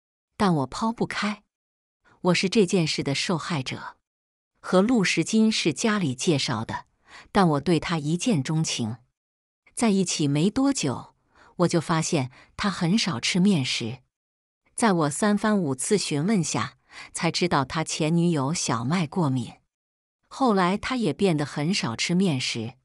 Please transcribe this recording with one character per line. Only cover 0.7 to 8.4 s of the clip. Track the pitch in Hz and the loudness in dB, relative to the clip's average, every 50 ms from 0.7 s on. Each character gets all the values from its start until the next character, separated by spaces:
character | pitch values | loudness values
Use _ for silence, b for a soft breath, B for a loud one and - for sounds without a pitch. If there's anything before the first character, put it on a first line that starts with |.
| - - 226 226 226 | -4 -4 -4 -4 -2
不 | - 185 - | -2 -4 -4
开， | - - - 208 208 - _ _ _ _ _ _ _ _ _ _ _ _ b b b b | -4 -4 -4 -4 -4 -6 _ _ _ _ _ _ _ _ _ _ _ _ b b b b
我 | b 180 170 | b 2 2
是 | - - 190 | 2 2 2
这 | - 233 196 | 4 4 2
件 | 175 - 190 160 | 4 4 0 0
事 | 147 - - 151 | 0 -2 -4 -4
的 | 143 139 | -4 -2
受 | - - - 185 151 | -4 -2 -2 -4 -4
害 | - - 180 143 127 | -4 -4 -4 -4 -4
者。 | - 131 110 - - - _ _ _ _ _ _ _ _ _ _ _ _ _ | -6 -8 -10 -12 -14 -18 _ _ _ _ _ _ _ _ _ _ _ _ _
和 | - - - 185 190 | -6 2 4 4 4
陆 | 233 262 233 180 | 4 4 4 2
时 | - - 170 160 | 2 2 0 -2
金 | - - 220 220 220 | 2 4 4 4 4
是 | 220 - - 175 147 | 2 2 0 0 -2
家 | - - 226 214 208 | 0 0 0 0 2
里 | 180 139 123 | 0 -2 -2
介 | - - 185 165 - | -2 0 0 0 0
绍 | - - 127 107 110 | 0 -2 -4 -4 -4
的， | - 95 - - _ _ B B B B B B B | -6 -8 -10 -10 _ _ B B B B B B B
但 | - 214 190 170 | 2 4 4 4
我 | 147 139 | 4 2
对 | 135 190 170 151 | 2 2 2 2
他 | - - 175 160 | 2 -2 -4 -4
一 | 143 147 165 | -2 -2 -2
见 | 175 - 254 220 139 | 0 0 0 0 0